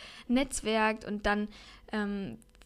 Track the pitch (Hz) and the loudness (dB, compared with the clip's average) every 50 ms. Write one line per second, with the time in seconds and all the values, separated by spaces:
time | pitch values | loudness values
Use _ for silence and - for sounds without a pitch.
0 | - - - - - - 240 247 - - - - - 214 220 220 220 220 220 220 | -14 -16 -18 -12 -2 2 4 4 4 2 -2 -2 0 0 2 4 4 2 2 0
1 | - - 208 208 - 208 208 208 214 208 - - - - - - - - - 214 | -4 -6 -4 0 2 2 2 2 0 -2 -6 -12 -20 -20 -20 -20 -12 -6 -4 -2
2 | 208 202 202 196 196 135 113 - - - - - - | -2 -2 -2 -4 -6 -6 -8 -12 -16 -20 -20 -20 -14